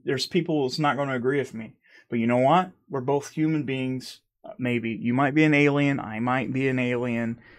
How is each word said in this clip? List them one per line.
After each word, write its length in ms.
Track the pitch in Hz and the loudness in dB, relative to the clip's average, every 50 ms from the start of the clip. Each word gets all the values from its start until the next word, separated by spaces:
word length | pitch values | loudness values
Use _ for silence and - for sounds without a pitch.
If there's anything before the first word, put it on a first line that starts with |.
| _ | _
there's 220 | - 143 127 - | -4 -4 -4 -4
people 400 | - - 180 160 170 156 151 135 | 0 0 0 0 2 0 0 0
that's 120 | 127 131 160 | -2 -2 0
not 180 | 151 143 143 | 0 0 0
gonna 180 | 143 143 139 131 | 0 -2 -2 -2
agree 240 | 123 117 131 143 139 | 0 0 0 0 0
with 160 | 123 - - | -2 -4 -8
me. 200 | 113 113 123 - _ _ _ - - _ _ | -12 -14 -14 -18 _ _ _ -20 -20 _ _
But 100 | 127 117 | -2 0
you 80 | 113 | 2
know 120 | 117 123 123 | 2 4 4
what? 320 | 127 135 160 185 180 185 - _ _ _ | 4 6 4 4 2 0 -8 _ _ _
We're 120 | 143 135 | -6 -4
both 300 | 127 139 143 143 139 - | 0 0 0 0 -2 -4
human 340 | - 160 156 156 160 151 139 | -2 0 0 0 0 0 -2
beings. 560 | 123 131 131 131 131 131 127 - - - - _ _ _ _ - | -2 -4 -2 -2 -4 -4 -6 -8 -12 -18 -20 _ _ _ _ -18
Uh, 80 | - - - | -16 -10 -6
maybe 320 | 127 123 120 120 113 113 | -2 -2 -2 -2 -2 -4
you 240 | 113 - - 120 120 | -6 -2 -2 0 2
might 200 | 131 143 135 143 | 2 2 2 4
be 100 | 156 156 | 4 4
an 100 | 156 147 | 4 6
alien. 460 | 143 147 143 143 143 143 143 139 139 | 4 4 4 4 4 2 2 0 -2
I 200 | - 107 110 110 | -4 -6 -6 -4
might 320 | 120 123 127 135 131 - | -2 0 0 -2 -2 -2
be 160 | 127 131 135 135 | -2 -2 0 0
an 100 | 127 127 | 0 0
alien. 600 | 123 123 123 120 123 123 117 117 117 113 117 - - - - | 0 0 -2 -2 -2 -2 -2 -2 -2 -4 -6 -8 -12 -20 -20